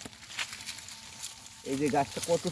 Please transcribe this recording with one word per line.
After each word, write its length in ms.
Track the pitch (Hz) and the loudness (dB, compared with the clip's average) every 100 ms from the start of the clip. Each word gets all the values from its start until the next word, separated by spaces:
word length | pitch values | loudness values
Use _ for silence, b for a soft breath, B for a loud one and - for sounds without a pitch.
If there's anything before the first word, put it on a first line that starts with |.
| - - - - - - - - - - - - - - - - | -12 -12 -8 -4 -4 -4 -6 -6 -8 -10 -12 -6 -6 -6 -12 -10
এই 140 | - 135 | -2 2
যে 120 | 147 | 6
গাছটা 320 | 143 139 - - | 6 4 2 4
কত 220 | 170 180 | 4 4